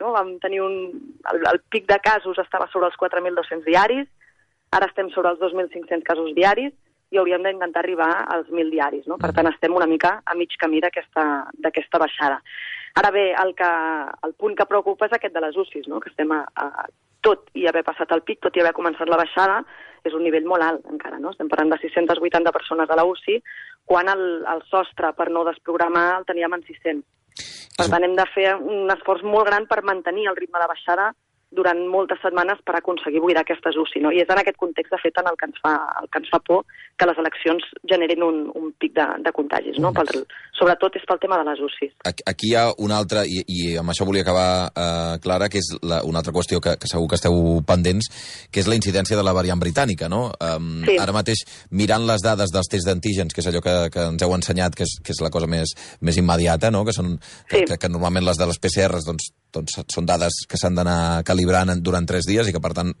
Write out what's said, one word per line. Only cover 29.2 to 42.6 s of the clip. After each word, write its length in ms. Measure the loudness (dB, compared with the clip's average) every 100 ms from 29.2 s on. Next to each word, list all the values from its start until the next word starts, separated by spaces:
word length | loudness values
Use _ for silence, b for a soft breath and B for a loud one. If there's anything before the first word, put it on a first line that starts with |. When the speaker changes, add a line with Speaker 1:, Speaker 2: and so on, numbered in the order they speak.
Speaker 1:
molt 240 | 2 2 4
gran 200 | 2 0
per 160 | -2
mantenir 460 | 0 -2 -2 -2 -2
el 80 | -2
ritme 220 | -4 -2
de 80 | -2
baixada 460 | -2 -2 0 0 -4 _ _ _
durant 280 | 0 0 2 0
moltes 320 | 0 0 -2
setmanes 380 | -2 0 0 -2
per 140 | -2 -4
aconseguir 420 | -2 -4 -2 0
buidar 220 | 2 2
aquestes 320 | 0 -2 -2 -2
uci, 220 | -2 0
no? 140 | 2
I 80 | 2
és 80 | 4
en 80 | 2
aquest 180 | 2 -2
context, 360 | -4 -4 -6
de 60 | -2
fet, 160 | -2 0
en 80 | -2
el 80 | -2
que 100 | -6
ens 120 | -2
fa, 120 | 0 0 -2 -6
el 60 | -6
que 100 | -6
ens 80 | -2
fa 80 | -2
por 260 | 2 2 0 B B 0
que 100 | 0
les 120 | 2
eleccions 460 | -2 -2 0 0 -2 -8
generin 400 | 0 2 2 2
un, 300 | 2 0 -4
un 160 | -6 -8 -4
pic 140 | -2
de, 100 | 0 0 -2
de 140 | -4
contagis, 480 | -2 -2 -2 -4 -2
no? 100 | 0
Speaker 2:
Mhm. 40 | 0
Speaker 1:
Pel, 280 | 0 -2 -8 B B 2
sobretot 380 | 2 4 0
és 80 | -2 -4
pel 100 | -2
tema 200 | 0 0
de 120 | 0
les 80 | -2
ucis. 340 | -4 -4 -8 _
Speaker 2:
Aquí, 180 | -6 -4
aquí 260 | -4 -2 2
hi 40 |
ha 160 | 4